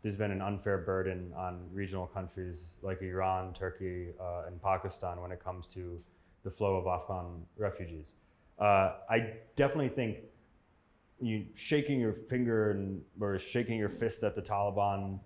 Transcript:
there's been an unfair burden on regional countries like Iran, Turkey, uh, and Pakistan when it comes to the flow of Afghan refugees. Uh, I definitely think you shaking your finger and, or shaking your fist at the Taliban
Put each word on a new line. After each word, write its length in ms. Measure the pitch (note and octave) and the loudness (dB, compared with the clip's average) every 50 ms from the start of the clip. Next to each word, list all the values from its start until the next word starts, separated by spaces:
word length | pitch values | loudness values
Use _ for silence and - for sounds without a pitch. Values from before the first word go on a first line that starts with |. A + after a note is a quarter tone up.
| - | -2
there's 140 | A2 G2 | -4 0
been 140 | G2 G#2+ G2+ | 0 0 0
an 120 | G2 F#2+ F#2+ | 0 0 0
unfair 360 | G2+ G2+ F#2+ - G#2 G2 F#2 | -2 -2 -2 0 0 0 0
burden 540 | E2 F#2 F#2+ F#2+ F#2+ F#2+ F#2 F2+ F2+ F2+ E2 | 2 0 0 2 2 0 -2 -4 -6 -8 -6
on 240 | D2+ F#2 F2+ F2+ F2 F2+ F2 F2+ | -6 -6 -4 -6 -6 -10 -10 -6
regional 340 | G2 G2 F#2 F#2+ F#2+ F2+ | -6 -4 -4 -4 -4 -6
countries 600 | F2 - G2 F#2 E2+ - F#2+ F#2 F2+ F2 E2 E2+ E2+ - - - | -4 -4 -6 -6 -6 -6 -6 -6 -6 -6 -10 -12 -16 -18 -8 -4
like 200 | F#2+ F#2+ F#2 G2 | -4 -4 -4 -4
Iran, 500 | F#2 F2+ F#2 F#2+ F#2+ F#2+ F#2 F#2 F#2 F2+ | -4 0 0 2 2 2 2 0 -4 -6
Turkey, 560 | - F#2+ F#2 - - F#2+ F2+ F2+ F2+ F2+ F2 F2 - | -4 -4 -4 -4 -4 -6 -4 -4 -4 -6 -8 -8 -8
uh, 260 | F#2 F2+ F2 F2 D#2+ | -6 -6 -4 -6 -6
and 160 | E2+ F#2 E2+ F2+ | -8 -10 -2 2
Pakistan 580 | G2 F#2+ F#2 - F#2+ F2+ - - F2+ F2 F2 | 2 2 2 2 -4 -6 -4 -4 -4 -4 -4
when 120 | F2 F2+ F2+ | -6 -8 -10
it 100 | F2 - | -8 -8
comes 240 | F#2 F2+ F2+ F2 - | -8 -8 -8 -10 -12
to 320 | - F#2+ F2+ F2 E2+ E2+ F2 - _ _ _ _ - _ _ | -12 -10 -10 -8 -10 -10 -12 -16 _ _ _ _ -20 _ _
the 60 | G2 | -10
flow 260 | F#2 - G#2+ G2 F#2+ | -4 0 2 4 4
of 100 | F#2+ F2+ | 4 2
Afghan 560 | F#2 F2+ F2 - - G2 F#2 F2 F2 F2 E2+ E2+ - _ | 2 0 0 -2 -4 -6 -6 -4 -8 -10 -12 -12 -14 _
refugees. 560 | - G#2 G2 F#2 - F#2+ E2 E2 D#2+ D2+ - - - _ _ _ _ _ _ _ - | -2 -2 -2 0 -2 -8 -8 -8 -10 -12 -14 -20 -20 _ _ _ _ _ _ _ 4
Uh, 340 | G#2 G#2 G2+ G2 G2 F#2+ - - - - | 6 8 8 8 8 6 2 -2 -2 4
I 240 | A2+ A#2 A2+ A2 - - - - - | 4 4 4 2 -6 -10 -16 -12 2
definitely 320 | - C#3 C#3 C#3 D#3 C#3 B2+ | 4 4 4 4 2 0 2
think 300 | - - B2 A2 G2+ - - - - - - _ _ _ _ _ _ _ _ _ _ _ _ _ _ _ | 2 0 0 0 -2 -4 -8 -18 -20 -20 -20 _ _ _ _ _ _ _ _ _ _ _ _ _ _ _
you 260 | B2+ A#2 A2 G#2+ F#2+ - - | -2 0 0 0 -2 -4 -10
shaking 440 | - - - D#3 D3 C#3+ D3 C#3+ C3 | -12 -2 2 2 2 4 4 2 2
your 140 | A#2+ A2 G#2 | 4 2 2
finger 580 | - - - B2+ B2 B2 A#2 A2+ A2 G#2+ G#2+ | -2 -4 -2 0 2 2 4 4 4 4 4
and, 320 | G2+ G2 G2 F#2+ F#2+ F#2 - - _ - | 2 2 0 -2 -4 -6 -8 -12 _ -4
or 180 | G#2 G2+ G2 F#2 | -2 0 0 -2
shaking 400 | - - - B2 A#2+ A2+ A#2 A2+ | -4 0 0 0 0 2 0 0
your 100 | G#2+ G2+ | 0 0
fist 340 | - - A#2 A2+ - - - | 0 0 -2 -2 0 2 0
at 120 | G#2 F#2+ | 0 0
the 60 | G#2+ F#2+ | 0 -2
Taliban 760 | - G#2+ G2+ G2+ G2+ G2 G2+ G2+ G2+ G2 G2 G2 G2 F#2+ F#2+ - | 0 2 2 2 2 4 4 4 4 2 0 -2 -4 -4 -6 -8